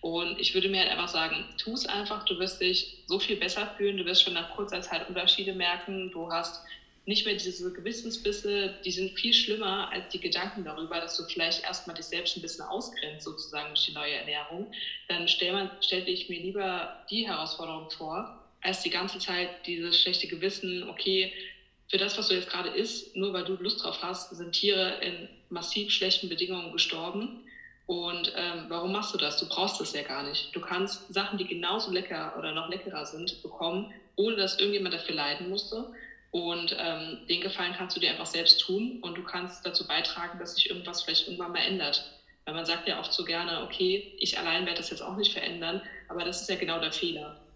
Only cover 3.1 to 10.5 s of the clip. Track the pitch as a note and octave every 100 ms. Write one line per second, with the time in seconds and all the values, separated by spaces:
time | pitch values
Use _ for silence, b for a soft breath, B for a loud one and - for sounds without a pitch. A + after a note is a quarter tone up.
3.1 | F#3+ - G#3 F#3+ G#3+ G#3+ - G3+ G3 F3
4.1 | F3+ - F3 E3+ - G3+ F#3 - E3 -
5.1 | F#3 G3 - G3 F#3 F3 F3 - F#3+ F#3
6.1 | F3+ E3+ E3+ E3+ - B B B - -
7.1 | G#3 A3 F#3+ F#3 F3 F3+ - F3+ A#3 A3+
8.1 | - G#3 G3+ G#3 G3+ G3 F#3+ F#3 F3+ F#3+
9.1 | - A3+ A#3+ - G#3+ G3+ G3 - F3+ F3+
10.1 | F#3 F3+ F3 G3+